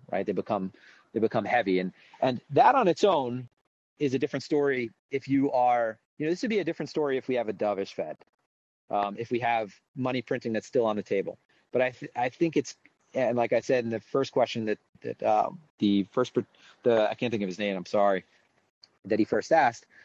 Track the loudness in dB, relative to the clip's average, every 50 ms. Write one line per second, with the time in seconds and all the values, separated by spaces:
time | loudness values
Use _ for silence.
0 | -12 -6 -4 -4 -2 -2 -2 -4 -2 -2 -2 -2 -4 -6 -10 -12 -20 -20 -20 -20
1 | _ _ -4 0 0 0 0 0 -2 0 0 0 2 2 2 0 0 -2 -6 _
2 | -20 -16 -6 -2 -2 -2 -2 -2 -6 0 4 6 6 6 6 6 4 2 2 4
3 | 4 4 4 2 0 -2 -6 -8 -10 -12 _ _ _ _ _ _ _ _ _ -2
4 | -2 0 0 0 -2 -2 -4 -4 -4 0 0 2 2 2 0 0 -2 -6 -8 _
5 | _ _ -8 -6 -2 0 2 2 2 2 2 2 2 4 4 2 0 -2 -4 -8
6 | _ _ _ -6 -4 -4 -2 -2 -2 -2 0 0 -2 -2 -4 -6 -6 -6 -4 -2
7 | -2 0 0 -2 -2 -2 -2 -2 -2 -4 -4 -2 -2 -2 0 -2 -4 -6 -6 -8
8 | -8 -8 -8 -14 -18 _ _ _ _ _ _ _ _ _ _ _ _ -6 -4 -2
9 | -2 -2 -4 -8 -8 -4 -4 -2 -2 0 0 -2 -2 -6 -10 -20 _ _ -10 -6
10 | -4 -4 -4 -4 -4 -4 -6 -4 -4 -4 -4 -4 -4 -2 0 2 2 2 0 -2
11 | -2 -2 -2 -2 -2 -4 -8 -12 _ _ _ _ _ _ -2 0 0 0 -2 -8
12 | -14 -10 -6 -4 -4 -4 -2 -2 -2 0 0 0 -2 -2 -6 _ _ _ _ _
13 | _ _ -4 -2 0 0 2 0 0 2 0 0 0 2 0 0 0 -2 -4 -6
14 | -6 _ -2 -2 -2 0 2 0 0 0 0 -4 -2 -4 -4 -4 _ _ _ _
15 | -10 -10 -8 -4 0 0 2 2 0 -2 -4 -12 -20 _ _ -2 0 2 2 2
16 | 0 0 0 -2 -2 0 0 -4 -4 -4 _ _ -20 -20 -12 _ 0 2 4 4
17 | 2 2 0 -2 -4 -4 -2 -2 -4 -4 -4 -4 -4 -4 -4 -4 -6 -2 0 2
18 | 2 2 2 0 -4 _ _ _ _ _ _ _ _ _ _ _ _ -20 _ _
19 | -6 -2 0 0 0 0 0 -2 0 2 4 4 4 4 0 -2 -14 _ _ -20
20 | -20